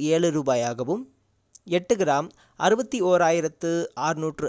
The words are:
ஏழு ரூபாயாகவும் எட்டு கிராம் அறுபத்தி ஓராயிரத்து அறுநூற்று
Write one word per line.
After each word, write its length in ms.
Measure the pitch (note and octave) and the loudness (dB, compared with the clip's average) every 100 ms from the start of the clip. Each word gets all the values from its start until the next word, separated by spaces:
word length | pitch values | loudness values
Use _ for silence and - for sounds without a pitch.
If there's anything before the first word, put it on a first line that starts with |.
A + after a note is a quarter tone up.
ஏழு 280 | D3+ D#3+ F3 D3+ | 2 2 2 0
ரூபாயாகவும் 680 | C3+ B2 A#2+ A#2 B2+ G#3 C4 _ _ _ _ - - F3 | 0 0 0 -4 -4 -4 -6 _ _ _ _ -20 -4 -4
எட்டு 180 | F3+ A3 | 0 0
கிராம் 340 | D#3+ C#3 D#3+ - _ - | 2 0 -2 -12 _ -2
அறுபத்தி 400 | E3+ A3 A#3+ B3 | 2 2 0 -2
ஓராயிரத்து 680 | F3+ F3+ E3 E3+ D#3 - E3 E3+ E3 | 2 4 4 2 -2 -4 -4 -2 -4
அறுநூற்று 540 | - D3+ D#3 D#3 C#3+ | -4 -4 -2 -6 -6